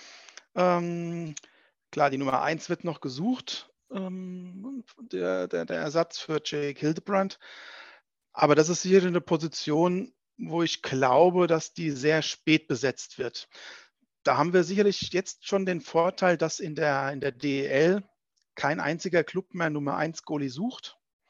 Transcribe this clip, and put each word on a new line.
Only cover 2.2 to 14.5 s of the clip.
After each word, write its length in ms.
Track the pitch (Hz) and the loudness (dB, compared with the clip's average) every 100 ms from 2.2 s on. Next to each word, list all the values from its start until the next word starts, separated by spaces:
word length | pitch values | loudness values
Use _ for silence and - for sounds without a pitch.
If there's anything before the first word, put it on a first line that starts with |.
| 139 131 | 0 0
eins 260 | 147 160 - | 0 -2 -4
wird 140 | 175 | -6
noch 180 | 175 151 | -4 -6
gesucht, 720 | 139 127 196 254 - - - _ _ | -8 -4 -4 -4 -6 -12 -14 _ _
ähm, 920 | 226 190 185 185 185 180 185 220 277 - _ 233 | -10 -8 -10 -12 -12 -14 -14 -12 -12 -14 _ -12
der, 340 | 180 175 - 180 | -6 -2 -2 -2
der, 200 | - - | -4 -4
der 120 | - | -4
Ersatz 400 | 156 156 165 - | -2 -2 -4 -6
für 220 | - 151 | -6 -4
Jake 360 | - 151 143 135 | -4 -6 -6 -2
Hildebrand. 580 | 151 160 - 196 98 - - - - - - - _ _ _ | -2 -2 0 0 0 -6 -20 -20 -20 -20 -20 -20 _ _ _
Aber 240 | - 151 147 | 2 6 6
das 120 | 156 | 6
ist 140 | 175 | 2
sicherlich 240 | 180 190 185 | 4 4 6
eine 140 | 175 | 0
Position, 920 | - 160 160 - - 151 175 180 247 _ _ _ | 0 -2 -2 -6 -2 2 2 0 -6 _ _ _
wo 220 | 170 165 | -6 -2
ich 200 | 165 - | -2 -4
glaube, 680 | - 131 131 127 180 180 175 | -4 0 4 8 6 6 4
dass 260 | 165 - | 2 0
die 160 | - 165 | -6 -4
sehr 320 | 139 143 156 | 0 2 2
spät 460 | 147 - - 156 156 | 0 -4 2 2 4
besetzt 500 | 123 127 123 - - | -2 -2 -4 -12 -8
wird. 300 | 127 - - - - - - _ _ _ | -8 -8 -16 -18 -20 -20 -20 _ _ _
Da 140 | - 131 | 0 2
haben 160 | 156 | 4